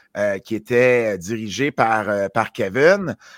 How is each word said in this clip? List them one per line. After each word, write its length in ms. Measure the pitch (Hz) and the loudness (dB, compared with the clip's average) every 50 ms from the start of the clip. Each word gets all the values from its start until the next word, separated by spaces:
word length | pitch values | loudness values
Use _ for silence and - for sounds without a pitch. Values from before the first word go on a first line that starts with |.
| _ _ - | _ _ -6
euh, 220 | - 104 104 98 95 | -4 -2 -2 -2 -4
qui 160 | - - 110 | -6 -6 -8
était 640 | 107 - - 123 120 123 127 123 120 117 110 104 92 | -8 -4 0 2 4 4 4 4 2 2 0 -4 -4
dirigée 540 | 82 90 117 110 110 107 90 98 135 147 151 | -6 -6 -8 -6 -6 -8 -6 -4 -4 -2 0
par, 360 | - 127 113 113 110 104 98 | 0 0 2 2 0 0 -2
euh, 200 | 104 101 98 95 | -2 -2 -2 -2
par 240 | - 117 107 - - | -2 -2 -4 -2 -4
Kevin. 640 | - 110 98 92 127 143 165 196 202 196 156 107 - - - - | -4 -4 -4 0 2 4 4 4 4 0 -4 -8 -10 -12 -20 -20